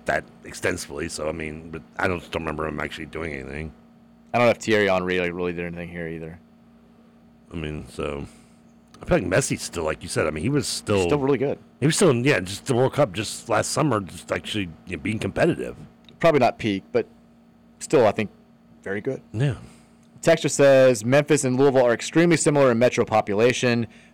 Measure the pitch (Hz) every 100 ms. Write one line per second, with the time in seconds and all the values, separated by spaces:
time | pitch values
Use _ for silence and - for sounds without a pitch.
0 | - 76 - - 76 - 104 90 - 71
1 | 82 80 78 82 78 78 82 80 - -
2 | 95 87 - 82 80 76 78 76 76 -
3 | 76 78 80 71 65 71 78 - _ _
4 | _ _ _ 117 120 104 - 107 98 92
5 | 90 92 87 87 90 87 87 85 85 87
6 | 82 82 80 90 _ _ _ _ _ _
7 | _ _ _ _ - 85 76 76 65 -
8 | 73 71 71 - - _ _ _ _ -
9 | - 175 90 98 - - - 85 78 78
10 | 82 - 82 78 113 143 - - - 101
11 | 90 147 135 131 139 104 - - 143 160
12 | 185 120 131 113 90 104 - 120 131 -
13 | 139 87 - - - 107 - - 147 107
14 | 87 85 - 92 - 107 90 78 - 85
15 | 87 110 101 - 165 - 62 - - _
16 | _ - 165 147 117 - 113 98 - 120
17 | - _ _ _ _ _ _ - - 147
18 | 107 - 104 _ _ _ _ - 95 101
19 | 135 131 - 107 139 - - - _ _
20 | _ - - 165 147 - 139 135 131 120
21 | 113 139 147 151 131 127 139 131 123 113
22 | - 160 175 165 160 147 135 117 120 -
23 | 113 110 104 101 123 117 123 120 113 -
24 | -